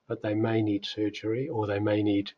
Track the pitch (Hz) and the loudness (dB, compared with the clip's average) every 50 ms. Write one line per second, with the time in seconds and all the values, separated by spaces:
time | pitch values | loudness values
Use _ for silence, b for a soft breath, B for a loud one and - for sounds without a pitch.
0 | _ - 113 - - 107 107 107 113 113 113 110 107 107 101 101 101 - - 107 | _ -8 -6 -4 -2 -2 0 2 2 2 2 2 2 2 0 0 -2 -4 -4 -2
1 | 107 101 101 - - 110 113 123 135 156 131 110 107 101 101 101 104 107 104 107 | -2 -2 -2 -4 -4 -2 -2 -2 -2 -4 -2 -2 -2 0 0 0 2 2 2 2
2 | 104 104 101 101 98 - - | 4 2 2 2 0 -4 -10